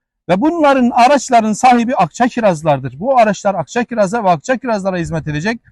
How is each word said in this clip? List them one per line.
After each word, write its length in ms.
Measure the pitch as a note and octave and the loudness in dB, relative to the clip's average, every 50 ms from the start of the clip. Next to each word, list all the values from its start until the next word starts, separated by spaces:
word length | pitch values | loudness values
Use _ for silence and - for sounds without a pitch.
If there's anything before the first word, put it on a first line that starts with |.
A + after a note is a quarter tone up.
| _ _ _ _ _ - | _ _ _ _ _ -2
Ve 120 | F3 F#3+ | -2 0
bunların 500 | B3 D#4+ E4+ E4+ D4 C#4+ C#4 C4+ B3 A#3+ | 0 0 0 2 2 2 2 2 2 2
araçların 600 | - B3 A#3 B3+ D4 C4+ - - B3 A#3 G#3+ A3 | 2 4 4 4 4 2 0 2 0 2 2 0
sahibi 440 | G#3+ - - B3+ B3 A#3+ A#3 A3+ C4+ | -2 2 2 4 4 4 2 -2 0
Akçay 320 | - F#3 D#3 - - A#3+ A#3+ | -2 -2 -2 0 -2 -2 -2
Kirazlardır. 720 | - B3 A3+ G3+ F3 D3+ D#3+ D#3+ C#3+ C3+ C3 C3+ B2 C#3 | 0 0 0 0 0 0 0 0 0 0 -2 -8 -10 -6
Bu 180 | F#3+ C4+ C4+ B3+ | -2 0 2 4
araçlar 360 | A3 G#3+ F#3+ - - G3+ F#3+ | 4 2 2 -2 -2 -4 -4
Akçay 300 | F3+ D3 - - A#3 A#3+ | -4 -6 -6 -4 -6 -4
Kiraz'a 400 | - A#3+ A3 G#3 F3+ G#3 A#3+ G#3 | -4 -2 -2 -2 0 0 -2 0
ve 60 | F#3 | 0
Akçay 280 | F3 C#3+ - - C4 G#3+ | 0 0 0 -4 -4 -2
Kirazlara 380 | - B3+ A3+ G3+ F#3 G3 F#3 | -2 -4 -4 -2 -2 -4 -4
hizmet 320 | F3 E3 D3+ E3 D#3+ C3+ D3+ | -4 -4 -4 -6 -6 -6 -6
edecek. 320 | D3 D3 D#3+ A3 A#3+ A#3 _ _ | -6 -4 -4 -4 -6 -6 _ _